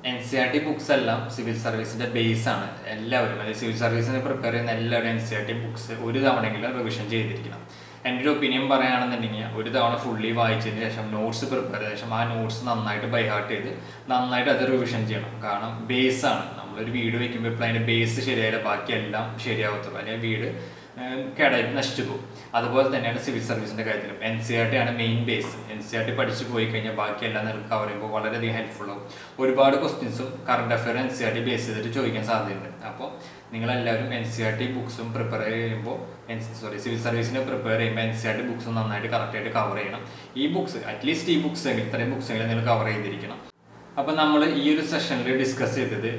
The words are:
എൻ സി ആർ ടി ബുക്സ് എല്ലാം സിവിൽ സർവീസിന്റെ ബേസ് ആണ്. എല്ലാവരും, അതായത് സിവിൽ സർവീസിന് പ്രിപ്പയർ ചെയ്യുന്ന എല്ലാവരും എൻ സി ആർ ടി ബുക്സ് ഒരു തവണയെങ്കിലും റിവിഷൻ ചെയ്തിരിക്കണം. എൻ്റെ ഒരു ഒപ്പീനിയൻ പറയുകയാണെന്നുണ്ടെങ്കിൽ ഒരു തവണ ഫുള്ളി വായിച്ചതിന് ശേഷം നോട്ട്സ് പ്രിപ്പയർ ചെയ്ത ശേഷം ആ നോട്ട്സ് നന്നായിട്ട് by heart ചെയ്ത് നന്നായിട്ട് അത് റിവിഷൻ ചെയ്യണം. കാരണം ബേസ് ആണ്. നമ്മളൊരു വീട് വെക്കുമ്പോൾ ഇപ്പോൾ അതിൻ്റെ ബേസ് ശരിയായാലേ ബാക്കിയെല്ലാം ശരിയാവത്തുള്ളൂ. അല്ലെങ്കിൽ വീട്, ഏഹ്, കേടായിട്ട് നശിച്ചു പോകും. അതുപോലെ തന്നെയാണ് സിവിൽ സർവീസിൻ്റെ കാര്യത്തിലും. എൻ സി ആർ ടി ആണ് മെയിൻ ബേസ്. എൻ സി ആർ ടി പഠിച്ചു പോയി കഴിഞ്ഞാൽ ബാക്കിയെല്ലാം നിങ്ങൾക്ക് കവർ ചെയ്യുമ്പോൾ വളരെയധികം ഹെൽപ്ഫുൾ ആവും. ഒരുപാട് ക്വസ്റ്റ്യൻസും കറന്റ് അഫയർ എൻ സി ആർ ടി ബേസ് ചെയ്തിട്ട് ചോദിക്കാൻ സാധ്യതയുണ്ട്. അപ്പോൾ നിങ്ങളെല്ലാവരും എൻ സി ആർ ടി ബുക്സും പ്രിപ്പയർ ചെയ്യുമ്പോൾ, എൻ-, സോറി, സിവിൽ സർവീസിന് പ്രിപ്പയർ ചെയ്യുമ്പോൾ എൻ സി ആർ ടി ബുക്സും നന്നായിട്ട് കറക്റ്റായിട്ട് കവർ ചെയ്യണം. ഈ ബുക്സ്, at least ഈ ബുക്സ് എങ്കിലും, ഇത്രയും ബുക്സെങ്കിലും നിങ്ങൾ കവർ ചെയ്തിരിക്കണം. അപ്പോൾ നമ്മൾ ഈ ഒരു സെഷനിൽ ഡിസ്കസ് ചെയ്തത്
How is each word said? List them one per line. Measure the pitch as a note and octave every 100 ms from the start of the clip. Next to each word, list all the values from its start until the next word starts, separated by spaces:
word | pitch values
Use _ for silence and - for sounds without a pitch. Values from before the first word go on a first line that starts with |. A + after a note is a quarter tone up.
| B2+
എൻ | B2 -
സി | C3
ആർ | B2+
ടി | D3 D#3
ബുക്സ് | - -
എല്ലാം | C3+ A2+ A#2 -
സിവിൽ | - A#2 A2+
സർവീസിന്റെ | A#2 A2 A2 A2+ A#2+
ബേസ് | A#2+ A2+ A2+ C3
ആണ്. | G#2 G2 - -
എല്ലാവരും, | A2 A2+ B2 A2 G2
അതായത് | G#2 G#2+
സിവിൽ | A#2 A2
സർവീസിന് | A#2 A#2 A2+ C3 C3
പ്രിപ്പയർ | - A#2
ചെയ്യുന്ന | A#2+ A#2 A2+
എല്ലാവരും | A2+ A#2 A2+
എൻ | A2+ -
സി | A2
ആർ | G#2
ടി | A2+
ബുക്സ് | - - - A2+ A#2
ഒരു | B2+ C3+
തവണയെങ്കിലും | A#2 A2 A2 A#2+ B2+
റിവിഷൻ | A2+ A2 G#2+
ചെയ്തിരിക്കണം. | A2+ A2 - - - - - - - B2+
എൻ്റെ | B2
ഒരു | C#3+
ഒപ്പീനിയൻ | C#3+ C3+ B2+ C3+
പറയുകയാണെന്നുണ്ടെങ്കിൽ | C3+ B2+ B2+ B2 A#2+ A2+ G#2+ A2 A2
ഒരു | A2 B2
തവണ | A#2 A#2
ഫുള്ളി | B2+ A2 A2 A#2
വായിച്ചതിന് | A2+ A2 A2+ A2 A2+
ശേഷം | A2 G#2+ G#2+
നോട്ട്സ് | A2 A#2 C3
പ്രിപ്പയർ | C3 - G#2
ചെയ്ത | G#2+
ശേഷം | G#2 A2+ A2+
ആ | A#2
നോട്ട്സ് | A2+ A2 A2+ B2
നന്നായിട്ട് | A2+ G#2+ G#2 A2+
by | A#2 G#2+
heart | G#2 G#2
ചെയ്ത് | G#2 B2+ - - - -
നന്നായിട്ട് | B2+ B2+ B2 B2+ C3+
അത് | C3
റിവിഷൻ | B2+ A2+ A2+ A2
ചെയ്യണം. | G#2 - - G#2+
കാരണം | G2+ A2 A2+ A2+
ബേസ് | B2 C3 B2+ C#3+
ആണ്. | A2+ - -
നമ്മളൊരു | G2+ G#2 A2 A#2+
വീട് | A2+ A2+
വെക്കുമ്പോൾ | A#2+ A#2 A2+
ഇപ്പോൾ | A2+ A#2
അതിൻ്റെ | A2+ A2+
ബേസ് | A#2 A2+ A2+ B2+
ശരിയായാലേ | A#2 A2 A2 A2
ബാക്കിയെല്ലാം | G#2 - A2+ G#2 G#2 A2+ - B2+
ശരിയാവത്തുള്ളൂ. | G#2+ G#2+ G#2 - G2+
അല്ലെങ്കിൽ | G#2 A2+ A2+
വീട്, | G#2+ A#2 A#2 - - - -
ഏഹ്, | B2+ C3 C3 -
കേടായിട്ട് | C#3+ B2 A2+ C3+
നശിച്ചു | C3 -
പോകും. | - G2 - - - A#2
അതുപോലെ | A#2 B2+ C3
തന്നെയാണ് | C3 A#2 A#2
സിവിൽ | - A#2 A2+
സർവീസിൻ്റെ | A2+ G#2+ G#2+ A2
കാര്യത്തിലും. | G#2+ G2 G2 A2
എൻ | A2+
സി | A2+ A#2
ആർ | A2+
ടി | C3
ആണ് | A#2 A#2+
മെയിൻ | A2+ A2+ A2+
ബേസ്. | A2+ - - -
എൻ | G#2+ -
സി | A#2
ആർ | A2
ടി | A2+
പഠിച്ചു | A#2 - A#2
പോയി | A#2 A2
കഴിഞ്ഞാൽ | A2 A2 G#2+
ബാക്കിയെല്ലാം | G#2 G#2 A2+ G#2+ A2
നിങ്ങൾക്ക് | G#2+ G#2+
കവർ | A2 G#2+
ചെയ്യുമ്പോൾ | G#2 A2
വളരെയധികം | G#2+ A2 A2+ A2+ A2+
ഹെൽപ്ഫുൾ | G#2+ - G2+
ആവും. | G2+ - - - -
ഒരുപാട് | C3 C3 C#3 C#3
ക്വസ്റ്റ്യൻസും | D#3 - A#2+ A2+ C3 - -
കറന്റ് | A#2+ A#2 A#2
അഫയർ | A2+ A#2+
എൻ | C3 -
സി | A2+
ആർ | A#2
ടി | A#2+
ബേസ് | A#2 A2+
ചെയ്തിട്ട് | G#2+ A2+ C3
ചോദിക്കാൻ | A#2+ A2 A2
സാധ്യതയുണ്ട്. | A2+ G#2 F#2 F2 - A2
അപ്പോൾ | - C3+ - - - -
നിങ്ങളെല്ലാവരും | A2+ A#2 B2 A#2 A2+ A2+ A#2+
എൻ | A2+
സി | A2+ A2+
ആർ | A2
ടി | B2+
ബുക്സും | B2+ A2+ - A#2
പ്രിപ്പയർ | A2+ A2+ A2+ G#2+
ചെയ്യുമ്പോൾ, | A2+ A2+ A2 A2+ - - - -
എൻ-, | A2+ - -
സോറി, | A2 G2+
സിവിൽ | B2 A2+ A#2
സർവീസിന് | A#2 A#2 C3 C3
പ്രിപ്പയർ | G#2+ A2 A2
ചെയ്യുമ്പോൾ | A2+ A2+ A2+
എൻ | A2+
സി | A2+
ആർ | G#2+
ടി | -
ബുക്സും | A2+ A#2 A2+
നന്നായിട്ട് | A2 G#2 A2
കറക്റ്റായിട്ട് | A#2 G#2+ A2 G#2+ -
കവർ | D#3 G#2
ചെയ്യണം. | G2 - - - - B2
ഈ | C#3+ F3
ബുക്സ്, | - A2+ G#2+
at | G#2+ B2+
least | E3 F#3
ഈ | D#3+
ബുക്സ് | D3 - C3+
എങ്കിലും, | A#2 G#2+
ഇത്രയും | A2+ A#2+
ബുക്സെങ്കിലും | C3+ - A2 A2+
നിങ്ങൾ | A2+ A2+
കവർ | A2+ A2
ചെയ്തിരിക്കണം. | G#2 G2+ G2 F#2+ - - - - - - -
അപ്പോൾ | C#3+ D#3
നമ്മൾ | D3+ D3+ D#3 C#3
ഈ | C#3+
ഒരു | D#3 D#3
സെഷനിൽ | D#3+ - C3 B2 C3
ഡിസ്കസ് | C3 - A#2 A#2+
ചെയ്തത് | A#2 G#2+ A2+